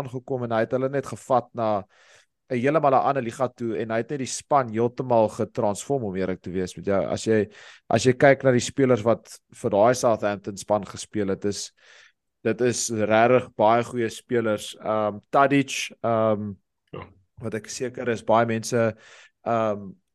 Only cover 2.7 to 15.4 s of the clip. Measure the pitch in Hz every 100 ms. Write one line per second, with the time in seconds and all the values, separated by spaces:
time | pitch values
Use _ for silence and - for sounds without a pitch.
2.7 | 156 147 127 127 139 117 - 123 - 117
3.7 | 90 113 113 113 147 123 - - 143 123
4.7 | 107 120 - 131 117 107 - 107 - 107
5.7 | 98 - 139 107 92 92 90 95 90 90
6.7 | - 90 98 69 104 110 110 104 - -
7.7 | - - 113 127 123 143 135 135 123 -
8.7 | - 131 120 113 110 - - _ - 120
9.7 | 98 113 127 123 110 104 101 107 98 -
10.7 | 104 98 - - 107 98 95 101 98 -
11.7 | _ _ - _ _ _ _ 113 110 123
12.7 | 110 - 113 104 110 120 123 - - 107
13.7 | 117 117 123 113 - - 120 113 104 -
14.7 | - - 107 107 101 - 143